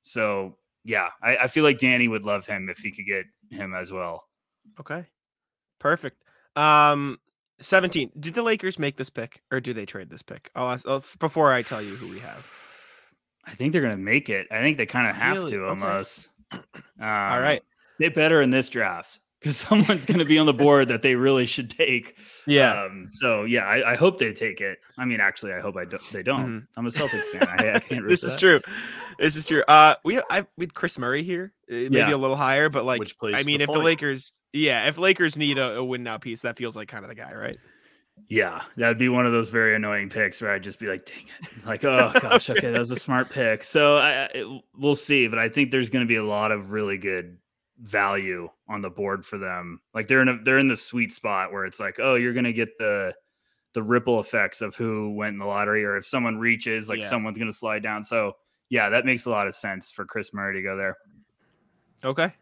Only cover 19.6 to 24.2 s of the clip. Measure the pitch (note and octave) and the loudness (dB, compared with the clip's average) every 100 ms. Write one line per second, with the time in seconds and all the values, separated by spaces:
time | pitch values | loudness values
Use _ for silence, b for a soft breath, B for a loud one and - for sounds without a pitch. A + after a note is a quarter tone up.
19.6 | - G#3+ - F#3 C3 E3+ D3+ D#3 D3+ B2 | 4 4 6 2 0 0 4 6 6 6
20.6 | C#3+ C#3+ B2+ A#2 C3+ B2 C3+ C3+ A#2+ - | 8 8 6 2 2 4 4 4 2 -4
21.6 | A#2+ - D#3+ B2 - - B B - C#3+ | -6 0 0 0 -4 -20 B B 2 6
22.6 | B2+ G2+ F#2+ F#2+ F#2 - B2+ G#2+ A2 A#2+ | 6 4 -4 -10 -14 -4 0 0 0 0
23.6 | G2 A#2 A#2 A#2+ F3 F3+ | 2 2 2 4 2 4